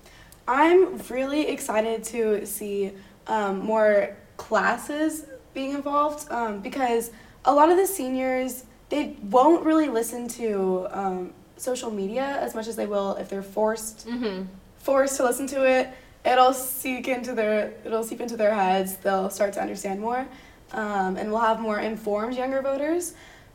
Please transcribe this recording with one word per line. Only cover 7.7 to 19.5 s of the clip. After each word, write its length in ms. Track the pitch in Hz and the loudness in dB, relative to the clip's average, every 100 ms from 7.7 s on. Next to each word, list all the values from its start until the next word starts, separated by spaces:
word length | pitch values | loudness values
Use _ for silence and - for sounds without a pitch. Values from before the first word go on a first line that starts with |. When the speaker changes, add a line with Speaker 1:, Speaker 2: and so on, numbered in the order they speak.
| 359 | 6
Speaker 1:
the 100 | 381 | 4
seniors, 800 | - 254 262 262 254 262 - - - - | 0 -4 -2 0 0 -2 -8 -16 -20 -6
they 280 | 285 - - | -4 -4 -6
won't 420 | 202 247 294 330 320 | 2 6 8 6 6
really 240 | 320 294 | 4 4
listen 400 | 226 226 240 240 | 0 -2 -4 -8
to, 580 | - 233 202 190 185 185 | -6 -2 0 0 0 -2
um, 420 | - 196 185 180 - - - | -4 -4 -4 -8 -12 -20 -8
social 340 | 262 247 233 | -6 -4 -4
media 460 | 208 190 240 277 277 | -4 -4 -2 -4 -4
as 160 | 240 233 | -4 -6
much 120 | 220 | -6
as 80 | 214 | -6
they 80 | 208 | -2
will 300 | 202 196 202 | -2 -2 -4
if 120 | 196 | -6
they're 120 | 196 | -8
forced, 680 | 190 - 214 220 - - 226 | -6 0 0 0 -8 -12 -10
Speaker 2:
Mm-hmm. 360 | 240 226 185 190 - - - | -6 -4 -6 -10 -14 -20 -8
Speaker 1:
forced 400 | - 269 269 - | 0 2 2 2
to 60 | 247 | 0
listen 220 | - 269 | 0 -4
to 180 | 277 262 | 0 2
it. 240 | 262 254 - - - | 4 0 -8 -20 -6
It'll 300 | - 254 254 | 2 6 6
seep 540 | 262 - - 262 254 269 | 4 -4 -6 -6 -4 -2
into 260 | 247 240 | -4 -4
their, 400 | 226 214 214 208 - | -2 0 0 0 -6
it'll 200 | - 220 | -6 -4
seep 180 | 226 - | -4 -6
into 160 | 240 233 | -8 0
their 160 | 208 | 2
heads. 440 | 214 185 190 190 - | 4 2 2 0 -2
They'll 320 | 196 190 190 | 0 0 -2
start 240 | - 202 | 0 -2